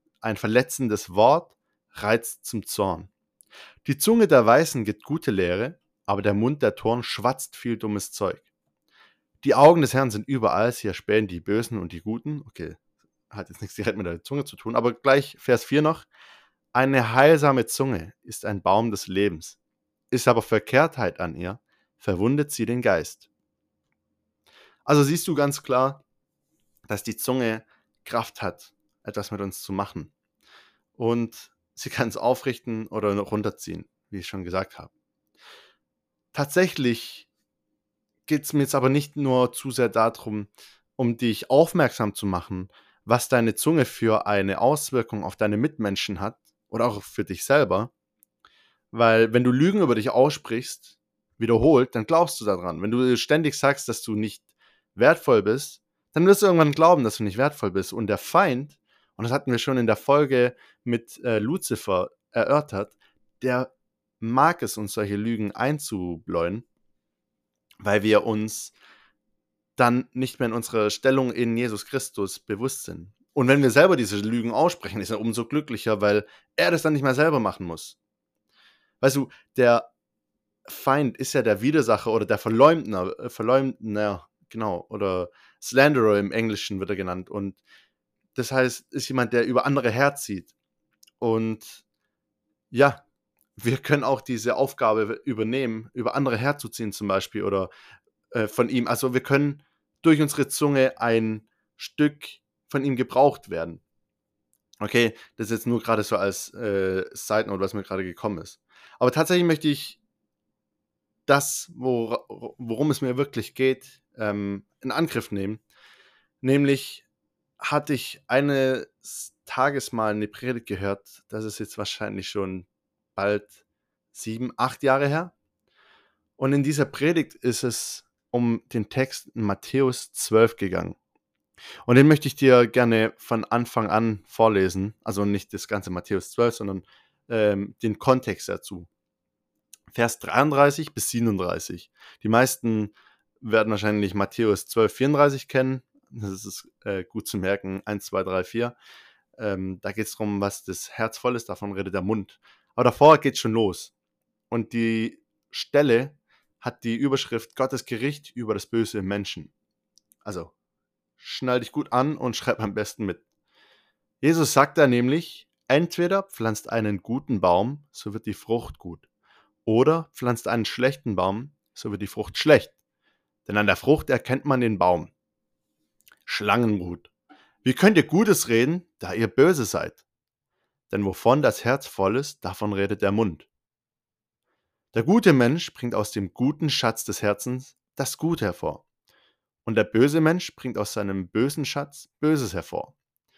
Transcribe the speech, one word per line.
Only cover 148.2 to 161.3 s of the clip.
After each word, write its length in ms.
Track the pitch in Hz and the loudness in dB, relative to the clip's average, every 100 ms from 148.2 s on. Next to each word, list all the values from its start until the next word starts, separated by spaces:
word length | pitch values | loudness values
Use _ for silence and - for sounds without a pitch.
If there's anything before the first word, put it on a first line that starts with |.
drei, 220 | 92 92 | -2 -4
vier. 320 | 90 113 120 - _ - - _ _ - | -4 -4 -6 -6 _ -20 -20 _ _ -8
Ähm, 420 | 107 95 95 92 | -6 -4 -6 -8
da 120 | 98 | -10
geht's 220 | 104 107 | -8 -8
drum, 260 | - 104 101 | -6 -4 -2
was 220 | 98 - | -4 -4
das 260 | - 87 - | -10 -12 -12
Herz 260 | - 110 - | -6 -6 -4
voll 200 | 123 123 | -4 -4
ist, 120 | - | -8
davon 240 | 92 101 | -12 -10
redet 220 | 95 95 | -8 -6
der 80 | 95 | -4
Mund. 360 | 95 110 92 _ _ _ _ | -2 -4 -6 _ _ _ _
Aber 100 | - | 2
davor 340 | 120 - 147 151 | 2 8 8 8
geht's 200 | 143 - | 4 -2
schon 140 | 117 | -2
los. 440 | 113 104 85 - _ _ _ _ _ _ | 0 0 -2 -12 _ _ _ _ _ _
Und 240 | 120 107 | -6 -4
die 500 | 117 113 113 113 - _ _ _ | -2 0 0 -4 -8 _ _ _
Stelle 680 | - - 143 147 117 135 - _ _ _ _ | -12 0 2 4 2 2 -10 _ _ _ _
hat 240 | 120 - | -10 -6
die 120 | 117 113 | -4 -2
Überschrift 600 | 139 135 - 113 - - | 0 0 -2 -6 -8 -4
Gottes 300 | 131 131 - | -4 -4 -8
Gericht 440 | 113 135 147 - | -6 -6 -6 -12
über 200 | 123 110 | -10 -6
das 120 | 101 - | -6 -2
Böse 320 | 117 110 107 | -2 -2 -4
im 80 | 95 | -4
Menschen. 480 | 101 98 - - _ _ _ _ _ _ _ | -4 -6 -12 -16 _ _ _ _ _ _ _
Also, 320 | - 90 82 _ _ _ _ _ _ _ | -12 -12 -12 _ _ _ _ _ _ _
schnall 440 | - | -16